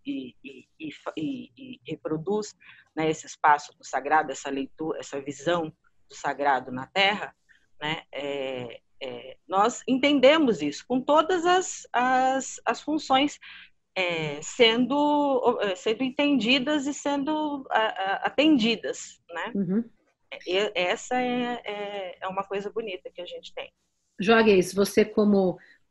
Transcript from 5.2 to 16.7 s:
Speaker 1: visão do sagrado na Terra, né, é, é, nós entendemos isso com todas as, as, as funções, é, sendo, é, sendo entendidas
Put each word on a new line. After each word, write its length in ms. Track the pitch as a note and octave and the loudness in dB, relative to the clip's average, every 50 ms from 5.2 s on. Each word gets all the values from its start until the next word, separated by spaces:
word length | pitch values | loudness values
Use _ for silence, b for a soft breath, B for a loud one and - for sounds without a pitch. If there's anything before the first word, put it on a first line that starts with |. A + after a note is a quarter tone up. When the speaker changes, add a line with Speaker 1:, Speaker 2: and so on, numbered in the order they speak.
Speaker 1:
visão 520 | C3+ C#3 C#3 C3+ C#3 D#3+ F3 F3 D#3+ D#3 - _ _ _ _ _ _ _ | -8 -8 -10 -6 -2 -2 -2 0 -2 -6 -10 _ _ _ _ _ _ _
do 60 | - | -18
sagrado 560 | - - C#3+ C#3 C3+ C#3+ C#3+ C#3 B2+ B2+ C3 | -8 -6 -6 -4 0 2 2 2 2 0 -4
na 140 | B2+ B2+ C3 - | -10 -10 -10 -6
Terra, 460 | - F#3+ G3 G3 G#3 F#3+ E3 C3 - _ _ _ _ _ _ _ _ - | 0 2 2 2 2 0 -6 -10 -14 _ _ _ _ _ _ _ _ -10
né, 220 | D3 D3+ D#3+ E3 - _ | -6 -6 -6 -6 -8 _
é, 720 | - C3 C#3+ C#3+ C#3+ C#3+ C3 C3+ C3 B2+ B2 A#2 A2+ - _ _ _ - | -10 -8 -6 -6 -6 -6 -6 -6 -6 -8 -8 -10 -12 -16 _ _ _ -14
é, 360 | C3+ B2+ B2 A#2+ A#2+ C3 - _ _ - | -12 -12 -12 -12 -14 -16 -20 _ _ -4
nós 340 | F3+ G3 G#3 A#3+ A#3+ - - - | 0 2 2 2 2 -2 -2 -2
entendemos 720 | B3+ B3+ C#4+ C#4+ D4 C#4 B3 C4 D4+ E4 D4+ B3 G3+ D3 | 0 2 4 4 4 8 8 8 8 8 6 4 2 2
isso 220 | D3+ C#3+ C#3 - - - | 0 -4 -4 -6 -6 -4
com 120 | B3 C4 | -2 -2
todas 460 | B3 - C#4+ D#4+ D#4+ D#4+ F#4 F4+ D#4+ | 2 4 4 4 4 4 0 0 2
as, 420 | F4 F4+ F#4 F4+ - - - - - - | 4 2 2 2 -2 -8 -14 -14 -4 -2
as, 680 | A#3 B3 B3+ C4 B3+ C4 C4 C4 C4+ B3+ - - - - | 0 2 2 2 2 2 2 2 0 -2 -6 -12 -8 -4
as 160 | - A#3+ - | -4 -4 -4
funções, 580 | - - D4+ D#4 - - C4 C4 C#4+ D4 - - B B B B B B B _ _ _ - | -2 -4 -4 -4 0 2 2 4 4 2 -2 -6 B B B B B B B _ _ _ -6
é, 460 | F#3+ F#3 F3 E3+ D#3+ D#3 D3+ C#3+ D3 | -4 -2 -2 -2 -2 -2 -4 -6 -6
sendo, 1160 | - - - - A#3 A3+ A3+ A#3+ B3+ A3+ C#4 D4 D4 D4 D4 D4 C#4+ C#4+ C4+ B3 - A#3 A#3 - | -10 -10 2 6 6 6 6 4 2 0 2 2 2 2 2 2 2 2 2 2 2 2 2 2
é, 140 | G3+ G3+ F3+ | 0 -2 -2
sendo 280 | - - A3 A3+ G#3+ C4 | -2 -2 -2 -2 0 -2
entendidas 840 | B3+ B3 - C#4+ C#4+ C#4+ B3+ G3+ A3+ B3 C4+ B3 D4 | -6 -2 0 2 2 2 2 4 4 2 2 2 0